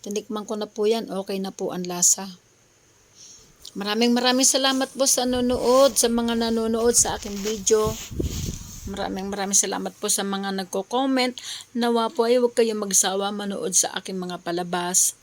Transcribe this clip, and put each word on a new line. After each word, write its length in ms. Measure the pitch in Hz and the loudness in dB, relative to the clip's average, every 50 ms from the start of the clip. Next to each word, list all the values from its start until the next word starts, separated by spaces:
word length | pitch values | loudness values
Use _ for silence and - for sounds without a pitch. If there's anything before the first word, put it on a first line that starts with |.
| - | -8
Tinikman 400 | 208 208 214 208 - 214 214 208 | -4 -6 -6 -6 -6 -8 -8 -6
ko 160 | - 220 208 | -6 -6 -6
na 80 | 214 | -6
po 160 | 208 _ - 208 | -8 _ 0 2
yan. 240 | 208 226 226 220 | 2 2 2 0
Okay 320 | - 185 190 196 - 196 190 | -4 -6 -6 -4 -4 -4 -4
na 160 | 190 190 190 | -4 -6 -6
po 160 | - 190 - | -6 -6 -4
ang 160 | - 180 180 | -4 -4 -6
lasa. 400 | 175 180 175 180 - - - 196 196 180 - _ _ _ _ _ _ _ _ _ _ _ _ _ _ _ - - - - - - - - _ - - - | -6 -2 2 4 4 2 2 -2 -12 -14 -18 _ _ _ _ _ _ _ _ _ _ _ _ _ _ _ -20 -20 -20 -20 -20 -20 -20 -20 _ -20 -14 -10
Maraming 340 | 190 196 208 208 220 233 240 | -8 -4 -4 0 2 4 4
maraming 360 | 240 240 240 254 247 254 269 | 4 4 4 4 4 4 4
salamat 420 | - - 269 262 269 269 262 269 269 - | 4 4 4 2 2 2 0 -2 -4 0
po 80 | 247 262 | 0 2
sa 180 | 277 - - 247 | 2 2 2 2
nanonood, 680 | 247 254 247 247 247 254 - - 240 247 262 277 277 226 | 0 0 0 2 0 0 2 2 4 6 8 6 6 6
sa 160 | - - 233 | 4 2 2
mga 400 | 233 233 233 233 233 226 233 226 | 2 2 0 0 0 0 0 0
nanonood 480 | 226 226 226 226 226 226 226 240 233 | 0 0 0 0 0 2 2 4 4
sa 180 | - - 202 - | 4 4 2 0
aking 240 | 220 - 208 202 202 196 | -4 -6 -8 -8 -6 -4
video. 480 | 214 220 214 190 - 220 214 214 220 220 - - - - - - - - - - - - - - - - - - - | -4 -4 -2 2 2 2 4 4 0 -2 -4 -10 -10 -6 -4 -4 -4 -2 -4 -6 -6 -6 -8 -12 -14 -16 -14 -12 -10
Maraming 400 | 196 196 196 185 196 190 190 196 | -6 -6 -6 -4 -4 -6 -6 -6
maraming 240 | 196 202 196 196 202 | -6 -4 -4 0 2
salamat 400 | - - 196 190 185 190 196 185 - | 2 2 0 -4 -4 -6 -8 -8 -6
po 80 | - 208 | -4 -2
sa 160 | - - 196 | -2 -2 -2
mga 240 | 196 196 196 196 196 190 190 190 | -2 -4 -4 -4 -4 -4 -4 -6
nagko-comment. 760 | 180 - 196 190 _ - 247 269 269 262 262 247 254 247 - - - - - - _ _ | -4 -4 -6 -6 _ -2 0 0 2 2 2 0 0 -2 -6 -12 -12 -12 -12 -14 _ _
Nawa 320 | 240 233 240 233 226 226 220 | -2 0 2 2 2 0 0
po 160 | 226 - 226 | 0 0 2
ay 160 | 233 240 254 | 4 4 4
huwag 160 | 240 240 240 | 4 2 4
kayong 240 | - 233 226 214 214 208 | 4 2 2 2 -2 -4
magsawa 420 | 202 190 - - 190 190 196 202 202 | 0 2 2 2 2 0 0 -2 -2
manood 460 | 208 202 208 196 196 - - 196 180 | -4 -4 -6 -6 -4 -4 -4 0 0
sa 160 | - - - - - | 0 0 0 -4 -6
aking 180 | - - 190 | -8 -6 -6
mga 240 | 185 180 180 180 170 | -6 -6 -6 -8 -8
palabas. 720 | - 170 170 175 180 175 175 180 175 175 180 - - - - _ | -6 -4 -4 -4 -4 -2 -2 -2 -2 0 2 2 2 2 -2 _